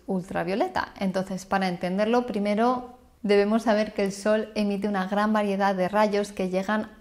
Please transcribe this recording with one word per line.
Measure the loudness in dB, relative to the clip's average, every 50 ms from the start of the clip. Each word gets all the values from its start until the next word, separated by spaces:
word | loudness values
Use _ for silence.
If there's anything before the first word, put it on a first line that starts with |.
| -6
ultravioleta. | -4 -4 -4 -4 -4 -4 -4 -2 -2 0 0 -2 -2 -2 -4 -6 -6 -6 -4
Entonces, | -4 -2 -2 -2 -4 -4 -6 -8 -6
para | -2 -2 0 0
entenderlo, | -2 -2 -4 -4 -2 0 0 0 2 2 0 0
primero | 0 -4 -2 -2 0 0 2 2 2 0 -2 -6 -12 -18 -20 -20 -20 _ _ 0
debemos | 4 4 4 4 4 2 2
saber | 2 2 2 2 2 -2 -2
que | -2 -2
el | -2
sol | -2 -2 0 2 2 2 0 -2 -2
emite | -2 0 0 0 -2 -2
una | -2 -2 -2 -2
gran | -2 0 0 2 2
variedad | 2 2 2 0 0 2 2 2 2
de | 2 0
rayos | 2 4 4 2 4 2 0 -2 -2
que | -2 -4 -2 -2
llegan | -2 -2 0 0 -2 -2 -2 -4 -2 0